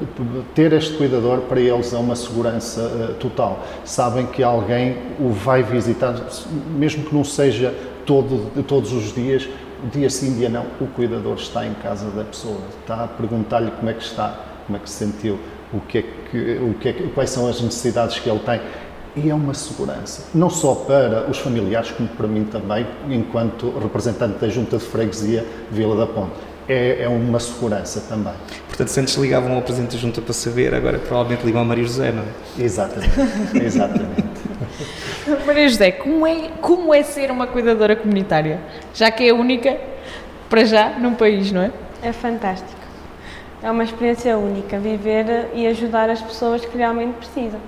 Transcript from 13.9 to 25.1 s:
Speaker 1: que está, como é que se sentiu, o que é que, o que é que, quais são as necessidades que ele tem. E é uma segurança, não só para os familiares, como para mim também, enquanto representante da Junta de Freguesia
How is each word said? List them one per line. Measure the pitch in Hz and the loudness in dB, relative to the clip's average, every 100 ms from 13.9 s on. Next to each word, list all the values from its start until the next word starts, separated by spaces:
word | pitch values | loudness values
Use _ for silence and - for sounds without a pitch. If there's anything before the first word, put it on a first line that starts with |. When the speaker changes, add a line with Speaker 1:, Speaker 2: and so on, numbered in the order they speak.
Speaker 1:
que | 110 | -4
está, | - - 107 - - - - | -6 -4 -4 -6 -14 -14 -8
como | 101 | -6
é | |
que | - | -6
se | - 104 | -4 -4
sentiu, | 101 110 95 - - - | -2 -4 -4 -6 -16 -8
o | 107 | -8
que | - 113 | -2 -2
é | - - - | -2 -10 -8
que, | 120 120 107 | -4 -2 0
o | 123 - | -2 0
que | 131 | -2
é | |
que, | - 170 | -2 -2
quais | 139 131 | 0 0
são | 131 120 | 0 -2
as | 120 | 0
necessidades | 117 - 123 113 113 - | -2 0 0 2 0 0
que | 120 | 0
ele | 107 | 0
tem. | 117 117 - - - - - 147 | 0 -2 -4 -12 -14 -16 -10 -2
E | 151 | 0
é | |
uma | 151 143 | 2 0
segurança, | 135 - 113 135 127 104 - - | -4 -8 -6 -4 -4 -10 -12 0
não | 160 175 | 2 4
só | - 143 120 | 4 2 2
para | - 139 120 110 - | 4 4 6 2 0
os | - | -2
familiares, | 135 117 98 113 113 | 0 0 2 0 -2
como | - 117 | -4 -4
para | - 110 | -2 0
mim | 107 107 | 2 0
também, | 113 98 107 117 - 143 | -2 -2 -2 -2 -6 -2
enquanto | 123 107 117 113 - 120 - | -2 0 0 0 0 -4 -2
representante | 107 113 117 104 110 95 | -2 0 0 0 0 0
da | 113 | 0
Junta | 110 110 113 | 0 0 -2
de | |
Freguesia | - 113 110 | -2 -2 -2